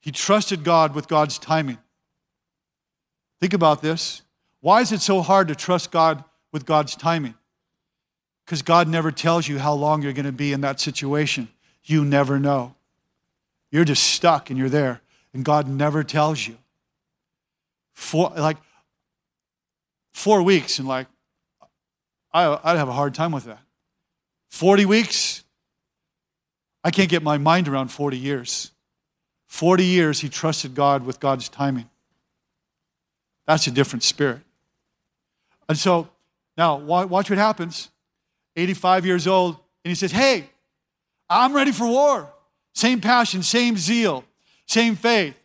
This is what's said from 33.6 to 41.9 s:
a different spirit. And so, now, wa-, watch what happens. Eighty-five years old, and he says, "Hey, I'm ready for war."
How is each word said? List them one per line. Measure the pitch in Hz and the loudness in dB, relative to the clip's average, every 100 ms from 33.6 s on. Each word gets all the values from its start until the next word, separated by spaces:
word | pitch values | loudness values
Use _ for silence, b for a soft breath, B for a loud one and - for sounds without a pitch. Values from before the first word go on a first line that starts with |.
| 139 | 2
a | |
different | 123 135 120 | 0 0 0
spirit. | - - 143 123 _ _ _ _ _ _ _ _ _ _ _ _ - | -4 0 -2 -4 _ _ _ _ _ _ _ _ _ _ _ _ -6
And | 156 | -2
so, | 190 175 165 _ _ _ _ - | 2 0 0 _ _ _ _ 0
now, | 165 143 | 0 0
wa-, | 147 175 | -2 -2
watch | 190 180 202 | 0 -2 0
what | 202 | 0
happens. | 214 214 175 156 - _ _ _ _ _ _ - | 0 0 -8 -10 -16 _ _ _ _ _ _ -4
Eighty-five | 180 190 185 185 | -4 0 2 2
years | 180 180 160 | 2 0 2
old, | 190 180 156 _ _ | 2 0 -4 _ _
and | 170 | -8
he | |
says, | 175 185 | -4 -2
"Hey, | 190 269 226 143 _ _ _ _ _ _ _ _ | 2 2 0 -4 _ _ _ _ _ _ _ _
I'm | 190 254 | 2 2
ready | 285 269 | 2 0
for | 208 | 0
war." | 233 | 0